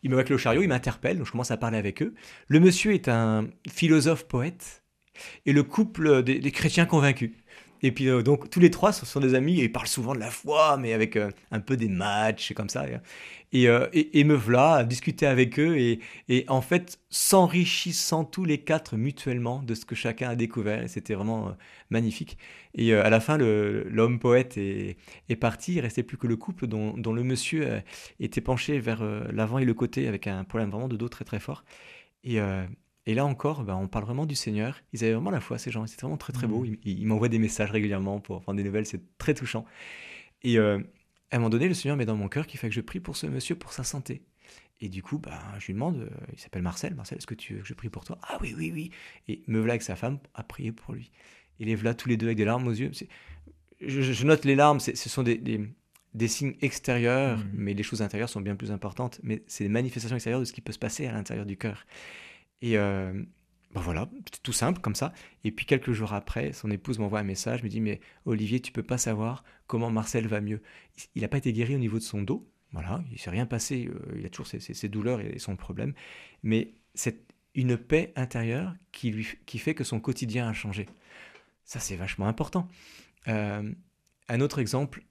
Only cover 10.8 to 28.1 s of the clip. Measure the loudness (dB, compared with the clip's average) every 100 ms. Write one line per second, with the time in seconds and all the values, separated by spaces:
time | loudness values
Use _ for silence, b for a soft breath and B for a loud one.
10.8 | 2 2 2 2 -2 -4 -6 -4 0 2
11.8 | 2 2 0 2 2 0 -4 -6 -6 -4
12.8 | -4 -6 -10 B B B B 6 8 8
13.8 | 6 2 4 6 8 6 6 6 8 6
14.8 | 4 0 -2 2 4 6 4 4 2 4
15.8 | 2 2 B B B 2 2 0 2 0
16.8 | 0 -12 _ -2 6 8 8 6 2 0
17.8 | -2 -2 0 0 0 -2 0 0 2 0
18.8 | 0 -2 -2 -2 -4 -2 -2 -4 -4 -6
19.8 | -6 -6 -4 -2 -2 0 -2 0 -2 -2
20.8 | -4 -6 -6 -2 -2 -2 -4 -8 B B
21.8 | B 0 0 -2 -8 -14 B B B 0
22.8 | 6 6 8 6 4 4 4 4 2 0
23.8 | -2 2 4 4 4 4 4 -2 -4 -4
24.8 | -6 -8 B B B 0 0 -2 -2 -2
25.8 | -2 -2 -4 -4 -2 -2 -4 -6 -4 -2
26.8 | -2 -4 -2 -2 0 0 -2 -2 -2 -4
27.8 | -6 B B